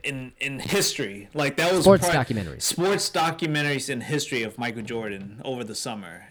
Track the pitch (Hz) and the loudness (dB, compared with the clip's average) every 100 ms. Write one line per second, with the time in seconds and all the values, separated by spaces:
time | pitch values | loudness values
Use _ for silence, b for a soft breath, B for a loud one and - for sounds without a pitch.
0 | 139 135 127 - 135 - - 196 - - | -8 -8 -10 -8 -6 -6 -2 0 0 -2
1 | 113 101 101 151 143 139 165 185 170 190 | -6 -6 -10 -2 -2 2 2 6 8 8
2 | 175 165 123 110 87 67 - - 180 196 | 8 2 2 0 -4 -4 -4 0 2 2
3 | - 175 165 160 165 151 147 139 131 127 | 0 0 0 0 -2 0 0 -2 -2 -6
4 | 107 147 143 127 110 104 120 113 110 117 | -2 -2 -2 -2 -2 -4 -6 -6 -6 -6
5 | 107 98 98 107 - 123 113 104 135 110 | -6 -8 -10 -12 -8 -6 -6 -8 -8 -8
6 | 90 85 92 | -12 -16 -18